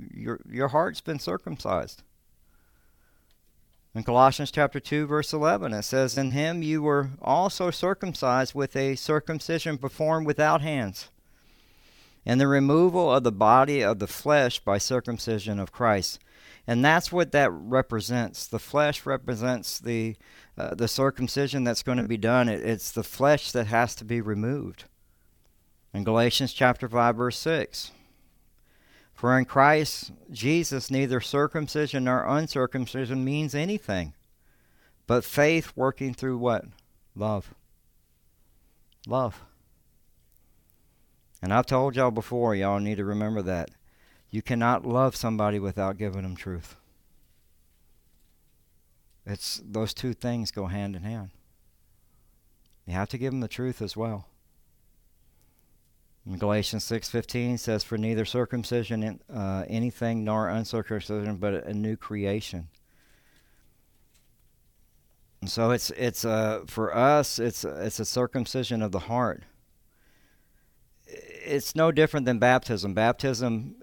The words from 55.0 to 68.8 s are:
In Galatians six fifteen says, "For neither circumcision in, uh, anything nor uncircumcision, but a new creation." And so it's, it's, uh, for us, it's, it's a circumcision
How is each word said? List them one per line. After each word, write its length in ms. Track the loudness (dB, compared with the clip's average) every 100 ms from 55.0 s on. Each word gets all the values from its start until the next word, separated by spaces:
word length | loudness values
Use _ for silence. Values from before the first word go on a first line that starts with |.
| _ _ _ _ _ _ _ _ _ _ _ _ -12
In 120 | -4
Galatians 440 | 0 0 0 -4
six 260 | -4 -4 -4
fifteen 480 | -6 -4 -4 -2 -4
says, 280 | -2 -4
"For 120 | -2 -4
neither 280 | -2 -2
circumcision 800 | -2 -2 -2 -4 -2 -2 -2 -4
in, 160 | -4 -8 -12
uh, 320 | -6 -4 -4 -4
anything 560 | -2 -2 -2 -2 -2
nor 240 | 0 0 0
uncircumcision, 880 | -2 -4 -4 -4 -6 -4 -4 -4 -4
but 180 | -2 -4
a 80 | -4
new 240 | -4 -4 -4
creation." 720 | -6 -4 -2 -2 -4 -10 -10 _ _ _ _ _ _ _ _ _ _ _ _ _ _ _ _ _ _ _ _ _ _ _ _ _ _ -14
And 80 | -8
so 220 | 0 2
it's, 200 | 2 -2
it's, 340 | -4 -4 -2
uh, 380 | 0 0 0 -2 -6
for 260 | -4 -2
us, 460 | 4 4 4 2 -2
it's, 240 | -4 -4
it's 380 | -8 -6 -6 -6
a 40 |
circumcision 800 | -4 -2 -2 -2 -4 -4 -4 -2